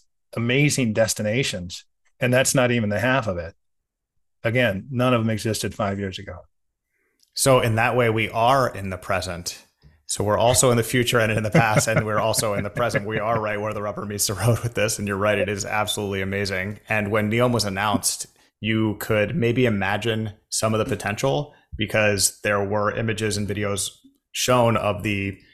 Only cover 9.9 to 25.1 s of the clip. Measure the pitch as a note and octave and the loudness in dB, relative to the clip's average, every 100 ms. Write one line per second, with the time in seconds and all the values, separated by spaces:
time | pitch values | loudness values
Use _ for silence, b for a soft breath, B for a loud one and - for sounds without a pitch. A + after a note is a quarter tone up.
9.9 | _ - - G#2 G2+ A2+ B2+ C3 A#2+ A2+ | _ -10 -4 0 4 4 4 4 4 2
10.9 | B2+ A#2+ B2 A2 A2 G#2+ A#2 A2+ G#2+ - | 0 2 2 2 0 2 4 4 2 2
11.9 | A2+ A2 G#2 A2 G#2 A2+ G2+ G2+ - A#2+ | 0 0 0 0 0 0 -2 -4 -2 -2
12.9 | G#2+ G#2 G#2+ G#2 A#2 G#2+ G#2 G#2+ G#2+ G#2 | -2 -2 -4 0 0 -2 -2 -4 -4 -6
13.9 | G2 G2+ G#2 - G2 G#2+ A2+ A#2+ - G#2+ | -6 -6 -4 -4 0 2 2 0 0 0
14.9 | - G2+ G2 G#2 G#2 G2 G2+ G2+ G#2 F2+ | 0 -2 0 2 2 0 -2 -2 -2 -2
15.9 | - G2+ G2 F#2+ G2 G2 F#2+ F#2+ G#2 - | -2 -4 -4 -2 -2 -2 -4 -6 -10 -4
16.9 | G#2+ G2+ G#2+ G#2 A#2 B2 A#2+ G#2 F#2+ G#2+ | -2 0 0 0 2 2 2 0 -2 0
17.9 | G2 - - - b b _ G#2 A2 A2 | 0 -2 -6 -10 b b _ -2 0 0
18.9 | G#2 - G#2+ G#2 A2+ A#2 A#2+ B2 G2+ F#2+ | -2 -2 0 0 0 0 2 2 2 -2
19.9 | G#2+ A2+ A2 A2 G2 _ - A2 A2 A2 | -2 -2 -2 -4 -8 _ -2 0 0 0
20.9 | G2 G2 G2+ C3+ C#3+ D3 b b - A2 | -2 -4 -2 0 -2 -4 b b -6 -2
21.9 | A2 G#2+ G2+ F#2 - G#2+ G2+ G2+ G#2 G#2 | 2 2 2 0 -2 -2 0 0 0 -2
22.9 | A2 A2+ G#2 A2 G2+ G2+ G2+ G#2 G2+ - | -2 -4 -2 -2 -2 -4 -4 -2 -2 -6
23.9 | - - _ _ - - B2+ A#2 A2 G2+ | -10 -20 _ _ -4 2 4 4 4 0
24.9 | F#2+ G#2 | -2 -2